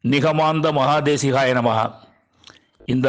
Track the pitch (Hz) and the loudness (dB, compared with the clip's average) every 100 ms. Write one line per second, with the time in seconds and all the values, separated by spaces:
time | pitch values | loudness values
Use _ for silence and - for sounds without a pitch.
0 | 120 139 156 156 156 160 156 147 131 151 | 0 0 0 0 0 0 0 0 0 0
1 | 147 143 139 131 131 123 120 110 113 - | 0 0 0 0 2 2 0 0 -2 -6
2 | - _ _ _ - - _ _ - 127 | -20 _ _ _ -20 -20 _ _ -4 -2